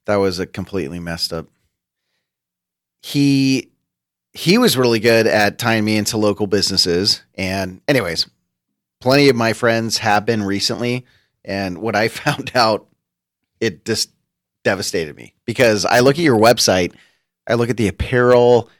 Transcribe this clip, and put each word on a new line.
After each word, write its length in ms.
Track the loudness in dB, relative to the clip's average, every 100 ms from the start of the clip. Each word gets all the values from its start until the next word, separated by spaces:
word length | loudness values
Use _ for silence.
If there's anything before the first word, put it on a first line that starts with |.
| -4
that 100 | 0
was 240 | 0 -2
a 60 | -8
completely 520 | -10 -8 -8 -8 -10
messed 340 | -10 -8 -8
up. 120 | -8 -12 _ _ _ _ _ _ _ _ _ _ _ _ _ _ _
He, 680 | -8 0 2 2 2 0 -4 _ _ _ _ _ _
he 260 | -6 2 2
was 180 | 2 2
really 220 | 0 2
good 280 | 4 4 4
at 320 | 2 0 -2
tying 260 | -2 0
me 120 | 0 0
into 200 | -2 -2
local 300 | -2 -2 -2
businesses. 720 | -2 0 0 0 0 0 -4 -6 -10
And 440 | -6 -6 -8 -8 -2
anyways, 420 | -2 -2 -6 -8 _ _ _ _ _ _ _
plenty 280 | 0 4 4
of 80 | 2
my 160 | 0
friends 460 | 0 0 0 -2 -4
have 260 | 0 0 0
been 160 | -2
recently. 640 | -2 -4 -4 -4 -6 -6 -10 _ _ _
And 340 | -10 -8 -6 -6
what 160 | -4
I 140 | -2 -2
<laughs> 0 |
found 440 | -2 -6 -6 -4
out, 320 | 0 2 0 -6 _ _ _ _ _ _ _
it 240 | -6 -6
just 260 | -6 -6 -6 _ _ _ _ _
devastated 500 | -4 -4 -4 -6 -6 -12
me, 180 | -20 _
because 400 | -8 0 2 2
I 160 | 2 4
look 180 | 4 2
at 60 |
your 140 | 2 4
website, 560 | 4 4 2 2 -2 -6 _ _ _ _ -4
I 60 |
look 160 | -2 -2
at 60 | -2
the 100 | -2
apparel, 800 | -2 -2 2 4 6 6 4 2